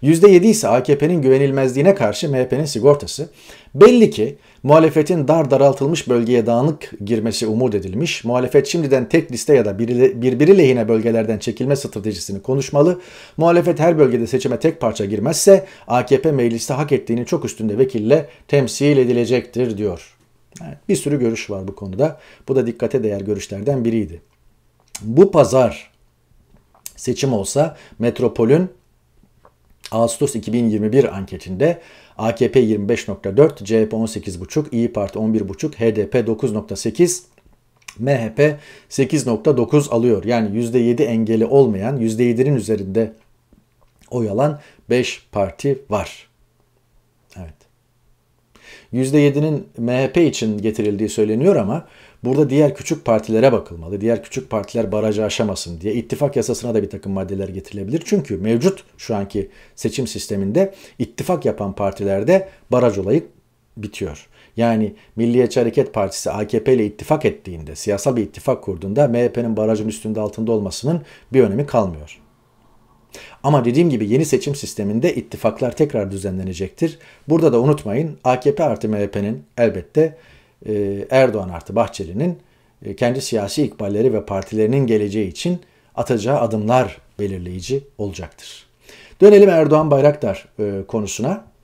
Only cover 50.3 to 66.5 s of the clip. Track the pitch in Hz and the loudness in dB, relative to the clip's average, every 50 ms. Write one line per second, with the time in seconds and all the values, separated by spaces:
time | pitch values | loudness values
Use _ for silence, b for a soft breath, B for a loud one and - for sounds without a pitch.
50.3 | - - - 110 107 104 98 110 107 - 110 104 104 98 110 104 - - 107 107 | 2 -2 -4 -4 -4 -2 -2 -4 -2 -2 -2 -2 -2 -2 -4 -4 0 0 0 0
51.3 | 110 113 139 185 202 151 107 95 120 165 - b b b b b b b - 123 | 0 0 2 2 2 2 0 -2 -4 -6 -8 b b b b b b b -4 -2
52.3 | 131 139 156 127 131 143 151 143 143 - - - 160 151 - - 117 107 107 - | 0 0 0 2 2 2 2 2 0 -2 -6 -6 -6 -6 -2 0 0 0 0 0
53.3 | 110 110 117 135 123 104 - - 87 82 82 82 98 101 98 113 117 110 - - | 0 2 4 4 2 2 -4 -6 -16 -16 -12 -10 -8 -4 -2 -2 -2 -2 -4 -8
54.3 | - 135 - - - 110 98 - - 117 113 101 98 107 107 110 104 101 110 104 | -10 -10 -10 -6 -6 -6 -6 -4 -6 -4 -4 -2 -2 -2 -2 -2 -2 -2 -2 -4
55.3 | - - 120 107 95 87 - 87 85 80 85 104 104 120 113 - - - 143 139 | -2 -2 -4 -4 -4 -6 -8 -12 -12 -8 -6 -6 -4 -4 -6 -6 -6 -4 -4 -2
56.3 | 143 131 110 - 120 - - 120 117 110 98 98 - 95 - 98 98 95 95 90 | -2 -2 -2 -2 -4 -6 -4 -2 -2 -2 -2 -2 -8 -12 -10 -8 -6 -6 -6 -6
57.3 | 98 95 95 92 90 95 92 - - 101 98 95 127 165 165 - - 202 - - | -6 -8 -8 -8 -8 -12 -14 -12 -12 -12 -10 -6 -6 -6 -4 -2 -2 -2 -2 -4
58.3 | 107 90 92 110 113 120 127 190 190 - - _ _ _ - - 113 101 101 98 | -6 -6 -2 0 0 2 0 0 -2 -2 -14 _ _ _ -10 -8 -6 -6 -6 -6
59.3 | - 104 95 b b b b b b - - 113 - - 131 110 - 104 - - | -6 -8 -8 b b b b b b -8 -8 -6 -6 -4 -8 -6 -8 -10 -10 -8
60.3 | 107 98 98 95 107 160 196 196 190 B B B B B 127 - - - 139 - | -6 -4 -4 -2 0 0 0 -2 -4 B B B B B -10 -10 -8 -12 -6 -4
61.3 | 185 160 - 120 104 - 104 98 95 - 101 98 95 - 101 101 98 98 104 131 | -4 -2 -2 -4 -4 -4 -6 -8 -6 -4 -4 -4 -4 -4 -4 -4 -2 -2 0 2
62.3 | 180 190 190 B B B B _ 127 123 123 120 104 98 92 95 110 160 165 - | 2 2 0 B B B B _ 0 2 2 2 0 -2 -2 0 0 -2 -2 -4
63.3 | _ _ _ _ _ _ _ _ _ - 104 104 - - 101 82 76 - - _ | _ _ _ _ _ _ _ _ _ -14 -14 -14 -10 -10 -10 -10 -10 -14 -20 _
64.3 | b b b b b - 117 117 113 110 110 104 104 b b b b 107 113 117 | b b b b b -2 0 0 2 0 -2 -2 -6 b b b b -4 -2 0
65.3 | 120 123 127 117 - 135 120 117 110 - 135 - - 110 101 95 - - - - | 2 2 2 2 2 0 0 0 0 0 -2 0 0 -4 -4 -4 -4 -8 -8 -6
66.3 | - 104 107 107 | -6 -6 -6 -2